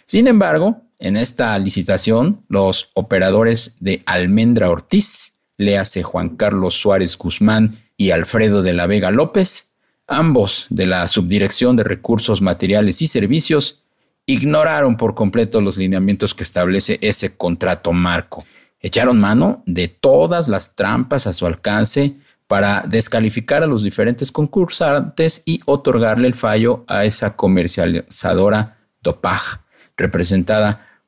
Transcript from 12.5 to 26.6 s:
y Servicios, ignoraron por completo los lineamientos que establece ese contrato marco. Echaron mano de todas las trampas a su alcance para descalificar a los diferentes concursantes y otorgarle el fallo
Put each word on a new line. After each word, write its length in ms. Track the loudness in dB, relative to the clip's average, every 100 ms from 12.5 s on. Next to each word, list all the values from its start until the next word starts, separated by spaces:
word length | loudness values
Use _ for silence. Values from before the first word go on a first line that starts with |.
| 0 0 2 2 0
y 40 | -2
Servicios, 760 | 0 0 0 0 0 -2 -8 _ _ _ _ -4
ignoraron 720 | -2 0 2 0 2 0 0
por 160 | -2
completo 480 | 0 -2 0 0 0
los 160 | 0 -2
lineamientos 560 | -2 0 0 0 -2
que 80 | -4
establece 560 | -6 -2 0 0 -2 -2
ese 360 | -2 -2 -4 -4
contrato 560 | -4 -2 -4 -2 -2
marco. 500 | 0 0 -2 -6 -14 -20 _ _ _
Echaron 400 | -6 0 2 2
mano 420 | 4 2 2 -2 -4
de 200 | -4 -4
todas 600 | 0 4 4 4 0 -2
las 260 | -2 -4
trampas 540 | -4 -2 -2 -2 -2 -2
a 60 | -2
su 100 | -4
alcance 720 | -4 -2 0 0 0 0 -4 _ _ _
para 360 | 0 0 -2 -2
descalificar 760 | -2 0 0 0 -2 -2 0
a 60 | 0
los 160 | 0
diferentes 480 | -2 -2 -2 -2 -4
concursantes 1120 | -2 -2 0 -2 0 0 0 -2 -2 -2 0 -4
y 160 | -4 -2
otorgarle 640 | 0 0 0 2 2 0
el 60 |
fallo 500 | 0 -2 0